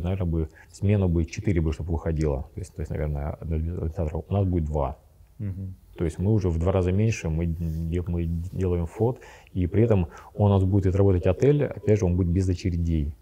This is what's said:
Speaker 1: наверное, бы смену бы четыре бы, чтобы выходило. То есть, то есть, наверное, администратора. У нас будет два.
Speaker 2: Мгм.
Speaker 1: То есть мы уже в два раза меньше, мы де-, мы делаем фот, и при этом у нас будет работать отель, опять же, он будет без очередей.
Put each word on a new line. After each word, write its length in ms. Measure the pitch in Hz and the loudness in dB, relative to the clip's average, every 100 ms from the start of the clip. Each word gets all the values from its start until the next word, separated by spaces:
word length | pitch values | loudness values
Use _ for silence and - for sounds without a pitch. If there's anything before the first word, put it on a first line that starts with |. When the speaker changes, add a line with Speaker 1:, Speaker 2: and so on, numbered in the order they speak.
Speaker 1:
наверное, 240 | 85 95 87 | -2 -2 -2
бы 240 | 82 78 - - | -2 -4 -8 -20
смену 380 | - 98 104 92 | -4 0 2 2
бы 160 | 85 82 | 2 0
четыре 360 | - 107 87 | -4 -2 0
бы, 120 | 80 | 0
чтобы 180 | 73 78 | -2 -4
выходило. 500 | 80 82 76 78 69 - - | -4 -2 -2 0 -2 -6 -12
То 40 | |
есть, 120 | - - | -14 -10
то 60 | |
есть, 100 | 76 | -8
наверное, 400 | 76 76 71 73 - | -4 -4 -4 -6 -8
администратора. 840 | 80 80 80 90 85 78 78 82 - | -4 -4 -4 -4 -6 -4 -4 -6 -4
У 40 | |
нас 120 | 98 95 | -2 0
будет 200 | 87 76 | 0 0
два. 320 | 76 67 71 - - - - | -2 -4 -6 -18 -20 -20 -12
Speaker 2:
Мгм. 360 | 104 90 95 92 - - | -10 -8 -12 -14 -16 -6
Speaker 1:
То 80 | 85 | -4
есть 140 | - | -2
мы 120 | 95 | 0
уже 160 | 110 90 | 2 2
в 100 | 80 | 0
два 120 | 85 | 2
раза 200 | 95 90 | 2 2
меньше, 360 | 95 113 110 82 | 2 2 0 -2
мы 160 | 80 85 | -2 -2
де-, 560 | 82 82 80 82 87 85 | -2 -4 -4 -4 -4 -2
мы 180 | 85 85 | -2 -2
делаем 600 | 85 87 90 92 87 82 | -4 -6 -4 -2 0 -4
фот, 320 | - 110 117 - - - | -2 -2 -2 -12 -20 -10
и 140 | 98 87 | -2 0
при 160 | 101 | 2
этом 240 | 117 101 82 - - - | 4 4 0 -6 -12 2
у 120 | 104 | 4
нас 160 | 98 | 4
будет 320 | 92 101 92 92 | 4 2 2 4
работать 300 | 101 90 95 | 4 4 2
отель, 380 | 90 131 147 139 | 2 4 2 0
опять 340 | - - 107 | -2 2 2
же, 60 | 90 | 4
он 100 | 87 | 2
будет 120 | 87 | 2
без 180 | 87 95 | 2 2
очередей. 640 | 90 92 85 82 80 71 - | 0 0 0 0 0 0 -6